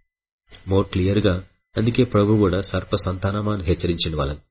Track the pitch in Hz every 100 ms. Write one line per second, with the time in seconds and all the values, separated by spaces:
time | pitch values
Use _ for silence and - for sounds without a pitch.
0 | _ _ _ _ _ - 90 95 101 95
1 | 92 101 98 90 - _ _ 113 113 120
2 | 120 104 101 110 98 90 - 92 - 104
3 | 92 92 98 104 104 104 82 85 87 85
4 | 85 78 69 73 _